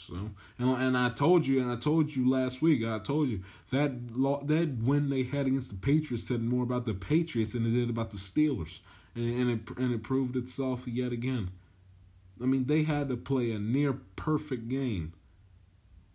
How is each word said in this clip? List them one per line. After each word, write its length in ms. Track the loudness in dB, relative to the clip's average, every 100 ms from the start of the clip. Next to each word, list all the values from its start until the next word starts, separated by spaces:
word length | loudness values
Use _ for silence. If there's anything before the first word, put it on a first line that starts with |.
| -12
So, 240 | -8 -8 -10 -16 -2
and, 180 | 0 2
and 220 | 2 2
I 100 | 2
told 380 | 2 4 4 4
you, 160 | 2
and 100 | 2
I 40 | 0
told 380 | 0 2 2
you 140 | 2 2
last 320 | 2 0 0
week, 240 | 2 4
I 140 | 2 -2
told 320 | -2 0 0
you 100 | -2 -8 -16 -4
that 220 | 0 0 -2 -6
lo-, 320 | -2 0 0
that 320 | 2 2 2 0
win 260 | 2 2 2
they 140 | 0
had 240 | 0 0 0
against 240 | 0 -2
the 60 | -4
Patriots 520 | 2 2 2 -4 -2
said 140 | -2
more 220 | 0 0
about 200 | 0 0
the 80 | -2
Patriots 640 | -4 0 0 2 0 0
than 100 | 0
it 60 | 0
did 180 | 2 0
about 220 | -2 -4
the 80 | -6
Steelers, 640 | -4 2 2 0 -4 -10 -18 -20 -14
and, 260 | -4 -2 0
and 100 | 2
it, 260 | 0 -4 -4
and 160 | -2
it 80 | -2
proved 340 | 0 0 0 -2
itself 500 | -4 -4 -4 -4 -4
yet 260 | -2 -2
again. 380 | -2 -2 -2 -4 -8 -20 _ -20 -20 -20 -20 -20 -4
I 40 | 0
mean, 180 | 2
they 180 | 2 2
had 260 | 2 0 0
to 60 | -2
play 360 | -2 0 0
a 60 | 0
near-perfect 1080 | 0 2 2 0 -6 -8 0 0 0 -6 -4
game. 440 | -2 -2 -2 -4 -8 -20 -20 -20 -20 -20 -20 -20 -20 -20